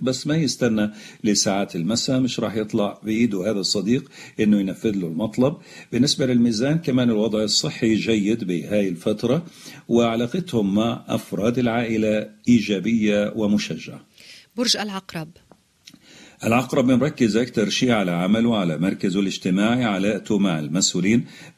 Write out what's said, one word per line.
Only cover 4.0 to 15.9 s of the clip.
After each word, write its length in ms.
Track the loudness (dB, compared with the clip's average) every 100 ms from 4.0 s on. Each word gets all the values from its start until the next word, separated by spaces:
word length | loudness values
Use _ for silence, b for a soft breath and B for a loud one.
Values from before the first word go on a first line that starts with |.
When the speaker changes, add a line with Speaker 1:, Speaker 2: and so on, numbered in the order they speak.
| -2 B B -2
Speaker 1:
إنه 200 | 2 4
ينفذ 360 | 2 -2 -2 -2
له 100 | -4
المطلب. 500 | -4 -4 0 0 0 B B B
بالنسبة 340 | 0 0 2 2
للميزان 520 | 4 2 2 0 0
كمان 320 | 0 2 2
الوضع 320 | 2 0 0
الصحي 520 | 0 0 -2 0 2
جيد 500 | 2 2 0 2 0
بهاي 440 | -2 -4 -2 0 0
الفترة، 580 | -2 -4 -2 0 0 -2 B B B 0
وعلاقتهم 840 | 2 2 0 -2 -4 -4 -2 0
مع 300 | 2 0 -2 -4
أفراد 500 | -6 -4 -2 -2 0
العائلة 720 | 0 0 0 0 2 0 -4 -6 4
إيجابية 840 | 4 4 -2 0 2 2 2 0 -2
ومشجعة. 720 | 0 0 0 -8 -10 -18 -20 B B B B -6
Speaker 2:
برج 200 | -2 -2
العقرب. 520 | -2 -8 -10 -10 -12 -16 _ -20 _ _ -20